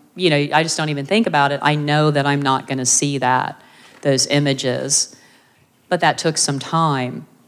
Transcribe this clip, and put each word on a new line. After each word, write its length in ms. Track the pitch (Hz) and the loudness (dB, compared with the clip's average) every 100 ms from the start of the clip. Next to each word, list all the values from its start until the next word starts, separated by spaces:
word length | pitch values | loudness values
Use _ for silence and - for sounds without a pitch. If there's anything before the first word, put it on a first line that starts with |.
| _ 175 | _ -2
you 140 | 175 | 0
know, 60 | 143 143 | 2 2
I 80 | 151 | 0
just 140 | 165 - | 0 -2
don't 120 | 151 | -4
even 160 | 143 139 | -4 0
think 200 | 208 226 | 0 2
about 260 | 151 139 | 2 2
it. 60 | 143 | 2
I 120 | 147 151 | 0 0
know 360 | 147 151 151 | 0 2 2
that 140 | 147 143 | 2 0
I'm 160 | 143 | 0
not 260 | 139 135 - | 0 -2 -2
gonna 180 | 135 127 | -4 0
see 320 | - 143 139 | 0 0 -2
that, 420 | 123 127 - - - - - - | 0 0 -2 -8 -20 -20 -20 -6
those 260 | 143 131 - | 0 0 2
images. 880 | 143 143 135 131 131 135 - - - - _ _ _ _ _ - | 2 0 -2 -2 -4 -2 -2 -2 -10 -20 _ _ _ _ _ -4
But 100 | 175 | 0
that 160 | 160 - | 0 0
took 200 | 165 156 | -2 -2
some 220 | - 139 | -2 -2
time. 680 | - 165 160 139 123 - - _ | -2 0 2 0 -4 -8 -16 _